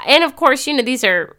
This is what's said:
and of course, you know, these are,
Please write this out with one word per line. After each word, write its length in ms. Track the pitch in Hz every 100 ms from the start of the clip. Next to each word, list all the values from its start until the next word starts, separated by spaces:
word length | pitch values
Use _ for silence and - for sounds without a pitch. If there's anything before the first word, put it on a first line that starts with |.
and 200 | - 294
of 100 | 330
course, 320 | - 330 269 285
you 80 |
know, 80 | 294
these 220 | 233 254
are, 320 | 208 180 160